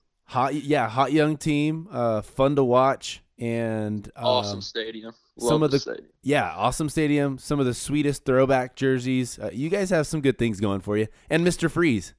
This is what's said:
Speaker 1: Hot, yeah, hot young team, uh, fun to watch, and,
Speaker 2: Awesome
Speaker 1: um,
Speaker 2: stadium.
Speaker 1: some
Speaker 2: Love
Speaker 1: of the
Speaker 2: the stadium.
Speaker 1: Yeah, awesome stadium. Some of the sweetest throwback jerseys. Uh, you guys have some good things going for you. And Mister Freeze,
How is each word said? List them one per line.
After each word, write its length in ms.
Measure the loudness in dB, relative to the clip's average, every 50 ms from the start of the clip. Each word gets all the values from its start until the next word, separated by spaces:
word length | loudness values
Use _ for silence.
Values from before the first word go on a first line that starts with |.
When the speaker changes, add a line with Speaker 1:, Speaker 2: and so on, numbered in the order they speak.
| _ _ _ _ _
Speaker 1:
Hot, 280 | -6 -2 0 0 0 -2
yeah, 340 | -4 -2 0 0 2 0 0
hot 240 | 0 0 0 2 4
young 240 | 4 4 2 0
team, 500 | 0 -2 0 0 2 0 0 -2 -4 -8 -8 -4
uh, 300 | -2 0 0 0 0 -4
fun 340 | -4 0 2 2 4 4
to 80 | 4 4
watch, 580 | 4 4 4 4 4 2 -2 -6 -12 -12 -14 -16 _ _ -8
and, 720 | -6 -4 -2 -2 -2 -2 -2 -2 -4 -4 -4 -6 -8 -12 -12
Speaker 2:
Awesome 400 | -4 -2 0 0 0 0 -2 -6 -8
Speaker 1:
um, 40 | -10
Speaker 2:
stadium. 500 | -10 -10 -10 -8 -8 -10 -12 -14 -16 -18 _ _ _ _ -4
Speaker 1:
some 100 | 0 2
Speaker 2:
Love 140 | 2 4 4
Speaker 1:
of 60 | 2 2
the 40 |
Speaker 2:
the 40 | 0
stadium. 260 | -2 -4 -8 -12 -12 _ _ _ -2
Speaker 1:
Yeah, 280 | 0 0 0 0 -2 -2
awesome 320 | -2 -2 -2 0 -2 -4 -2
stadium. 480 | -2 0 0 2 2 2 0 0 -2
Some 240 | -6 -6 -4 -2 0
of 60 | 0
the 80 | 0 0
sweetest 500 | -2 -4 -2 -2 0 0 0 -2 -2 0
throwback 500 | 2 4 4 4 4 4 2 0 -2 -4
jerseys. 640 | -2 0 0 0 0 0 0 0 0 -2 -2 -6 -8
Uh, 120 | -8 -8 -6
you 160 | -4 -4 -2
guys 220 | -2 -2 0 2
have 160 | 2 0 0
some 160 | 0 -2 0 2
good 160 | 0 2 2
things 220 | 0 -2 0 0
going 200 | 0 0 0 -2
for 160 | -2 -2 -2
you. 120 | -2 -2 -2 -6 _ _ 0
And 160 | 0 2 2
Mister 240 | 2 0 0 -2 -2
Freeze, 460 | 0 2 2 2 2 0 -2 -6 -14